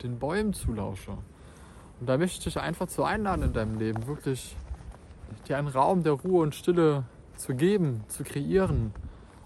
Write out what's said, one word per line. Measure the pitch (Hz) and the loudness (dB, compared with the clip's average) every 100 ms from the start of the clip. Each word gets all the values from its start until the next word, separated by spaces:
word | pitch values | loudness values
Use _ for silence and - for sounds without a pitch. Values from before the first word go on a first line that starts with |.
den | 123 120 | -8 -4
Bäumen | 135 190 214 | -2 0 0
zulausche. | 185 - 107 104 98 - | -2 -4 -2 -4 -8 -10
Und | 98 - - - - - - - - 123 | -12 -12 -18 -20 -20 -20 -20 -20 -8 0
da | 131 | 2
möchte | 180 - | 0 -2
ich | - | -6
dich | 156 | -4
einfach | 143 170 180 | -4 -4 -4
zu | - | -2
einladen | 143 208 208 170 | 0 0 0 0
in | 143 | 0
deinem | 123 110 110 | 0 -2 -2
Leben, | 110 110 117 | -2 -2 -4
wirklich | 151 143 131 - - - - - - - - - - - | -4 -4 -4 -6 -12 -10 -12 -12 -16 -20 -18 -16 -16 -6
dir | 139 | -4
einen | 143 | 0
Raum | 135 151 185 | 4 6 6
der | 156 | 4
Ruhe | 143 185 185 | 2 4 4
und | 151 - | 4 0
Stille | - 175 160 143 127 - - - | 2 6 6 4 -2 -12 -20 -12
zu | - | -4
geben, | 127 175 208 160 113 107 | 2 4 4 2 0 -6
zu | - | -10
kreieren | 143 143 147 185 185 143 110 - - - - - | -6 -4 2 2 4 2 -2 -6 -14 -16 -20 -20